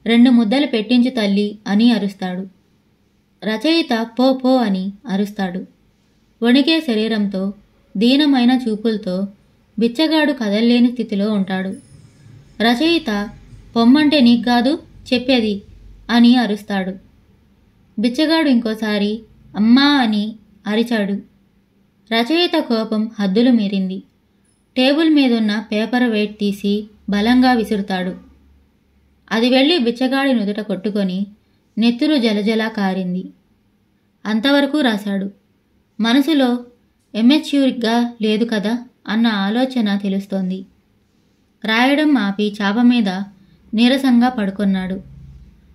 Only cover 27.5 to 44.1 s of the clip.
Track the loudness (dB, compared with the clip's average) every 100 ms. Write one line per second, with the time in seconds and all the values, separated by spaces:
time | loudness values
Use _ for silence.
27.5 | 2 0 -4 -4 -6 -6 -10 -18 _ _
28.5 | _ _ _ _ _ _ _ _ -2 2
29.5 | 2 2 2 0 -2 -2 -2 0 -2 -2
30.5 | -6 -6 -6 -4 -4 -4 -4 -6 -10 _
31.5 | _ _ -2 0 0 0 2 0 0 -2
32.5 | -2 -4 -4 -4 -2 -4 -6 -10 -18 _
33.5 | _ _ _ _ _ _ _ -6 -2 2
34.5 | 2 2 0 0 -2 -4 -6 -6 -12 _
35.5 | _ _ _ _ _ 0 2 2 2 2
36.5 | -2 -6 _ _ _ _ 0 2 2 2
37.5 | 0 0 0 -2 0 -2 -2 -2 0 0
38.5 | -2 -2 -6 -8 _ -6 0 0 0 -2
39.5 | -2 -2 -2 -2 -2 -2 -4 -4 -6 -4
40.5 | -6 -12 _ _ _ _ _ _ _ _
41.5 | _ -2 0 2 2 2 2 0 -2 -4
42.5 | -2 -2 2 4 4 0 -2 -8 -14 _
43.5 | _ _ 0 2 2 2